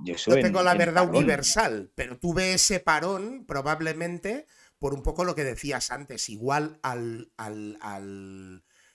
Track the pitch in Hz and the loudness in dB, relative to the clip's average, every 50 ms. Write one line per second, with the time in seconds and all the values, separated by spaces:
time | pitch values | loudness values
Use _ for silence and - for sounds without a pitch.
0 | 82 87 85 - - 110 135 135 117 110 190 190 180 180 180 - 170 165 160 180 | -8 -8 -6 -2 2 4 6 6 6 4 4 4 6 6 6 6 4 4 6 4
1 | 180 170 - 135 151 156 143 135 139 - - 208 220 135 113 104 95 - _ - | 6 6 6 4 4 4 2 2 2 2 2 2 2 2 0 -4 -6 -8 _ -8
2 | 123 123 123 - - 175 160 180 185 185 185 180 - - 196 180 - 170 156 147 | -8 -8 -6 -4 -2 0 0 2 2 2 4 4 4 4 2 2 2 2 2 2
3 | 160 185 196 185 202 233 269 262 - - 147 139 135 151 156 156 160 160 156 160 | 2 0 -2 -2 -4 -8 -10 -10 -8 -6 -4 -2 0 0 0 0 -2 -4 -4 -4
4 | 170 175 175 170 - 196 233 294 - _ _ _ - _ _ - 143 139 139 135 | -4 -4 -6 -6 -6 -6 -6 -6 -8 _ _ _ -20 _ _ -6 -4 -4 -2 -2
5 | - 156 156 170 180 180 151 156 143 131 113 - - 139 131 123 - - 123 139 | -2 -2 0 0 0 0 0 -2 -2 -2 -4 -4 -4 -4 -4 -4 -4 -4 -6 -8
6 | 143 - 123 107 - - 107 107 117 135 143 151 151 156 156 - - 131 123 123 | -10 -10 -8 -8 -6 -6 -6 -4 -2 0 0 0 0 -2 -6 -6 -6 -4 -4 -4
7 | 117 117 113 113 - - _ - 110 107 107 107 104 104 104 - 107 104 101 98 | -4 -6 -6 -8 -12 -14 _ -12 -10 -10 -10 -10 -10 -12 -12 -12 -12 -10 -10 -10
8 | 98 98 98 98 98 95 95 95 95 92 92 90 _ _ _ _ _ _ | -10 -12 -12 -14 -14 -14 -14 -16 -16 -16 -18 -20 _ _ _ _ _ _